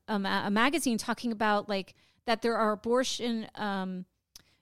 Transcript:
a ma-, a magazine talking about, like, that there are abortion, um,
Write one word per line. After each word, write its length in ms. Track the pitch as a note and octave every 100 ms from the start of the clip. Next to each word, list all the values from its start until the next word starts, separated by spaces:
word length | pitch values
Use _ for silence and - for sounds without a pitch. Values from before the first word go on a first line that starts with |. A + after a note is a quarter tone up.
| -
a 100 | G#3
ma-, 280 | G3 G3 G3+
a 40 |
magazine 460 | G#3 B3 D4+ C4 A3
talking 360 | - A3+ A#3+
about, 360 | G#3+ A3 G#3 G#3
like, 260 | G3 F#3 - _ _
that 160 | - A3+
there 160 | A#3 A3
are 160 | G#3+
abortion, 760 | G#3 A3+ B3 B3+ - A#3+ A3+ G#3+ -
um, 500 | G#3 G3 F#3 F#3 F3+ _ _ - _ _